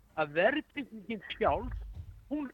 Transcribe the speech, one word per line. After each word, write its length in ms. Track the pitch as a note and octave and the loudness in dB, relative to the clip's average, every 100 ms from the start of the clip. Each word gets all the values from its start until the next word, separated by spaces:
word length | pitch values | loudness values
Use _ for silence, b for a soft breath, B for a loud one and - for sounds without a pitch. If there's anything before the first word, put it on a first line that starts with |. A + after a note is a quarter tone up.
| _ | _
að 200 | D#3+ D3+ | -2 0
verðtryggingin 880 | D3+ G#3 D4 - C#4+ B3 A3 F#3+ G#3+ - | 4 4 4 -2 -8 -8 -10 -8 -8 -6
sjálf, 500 | - G3 D#3 B3 - - - - - | 0 2 2 0 -6 -6 -10 -12 -16
hún 240 | - D4 C4+ | -6 -4 -4